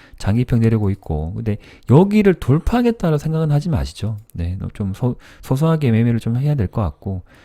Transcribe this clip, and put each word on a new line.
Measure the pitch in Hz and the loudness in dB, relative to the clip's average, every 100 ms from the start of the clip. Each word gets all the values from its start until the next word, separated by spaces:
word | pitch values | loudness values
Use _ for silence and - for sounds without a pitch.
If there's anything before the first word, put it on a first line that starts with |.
| - - | -20 -8
장기평 | - 110 123 120 | -2 0 2 2
내리고 | 113 113 104 | 2 2 0
있고. | 98 - 78 78 107 | -2 -4 -6 -4 -6
근데 | 113 104 - - - | -6 -6 -8 -20 4
여기를 | 131 196 208 202 175 | 6 6 4 4 2
돌파하겠다라는 | - 147 - 240 240 233 170 151 | 0 0 2 0 0 0 -2 -2
생각은 | 160 160 160 | -2 -2 0
하지 | 147 175 | 0 0
마시죠. | 135 67 - 101 107 - | -4 -4 -6 -8 -8 -12
네. | - 85 95 101 | -8 -6 -6 -8
좀 | - 101 | -6 -6
소-, | 98 123 123 - - | -4 -4 -4 -12 -20
소소하게 | - 135 160 160 143 | -4 0 2 2 2
매매를 | 110 120 117 | 2 2 0
좀 | 113 120 | -2 -2
해야 | 143 147 | -2 0
될 | 117 | -2
것 | - | -2
같고 | 95 - - 95 - - | -4 -6 -8 -8 -10 -20